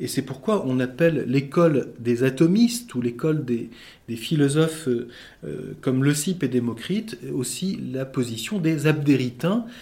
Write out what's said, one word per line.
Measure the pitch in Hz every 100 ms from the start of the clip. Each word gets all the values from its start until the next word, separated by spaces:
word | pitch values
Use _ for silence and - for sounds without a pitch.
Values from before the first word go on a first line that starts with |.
et | 123
c'est | -
pourquoi | 151 131 - 214 135
on | 127
appelle | 127 127 165 151 117
l'école | 135 143 175 170 139 - -
des | 117 120
atomistes, | 131 131 165 202 233 - - 127
ou |
l'école | 120 117 156 156
des, | 123 117 117 - - - -
des | 117
philosophes, | - 160 139 147 160 160 131
euh, | 120 120 - - - -
euh, | 71 - -
comme | - 131
Leucippe | 139 147 - 180
et | 135
Démocrite, | 123 120 113 - 196 214 123 135
aussi | 143 123 - 185 - 127
la | 127
position | 131 - 117 110 - 208
des | 160 160 151
abdéritains, | 147 143 131 127 120 165 226 226 -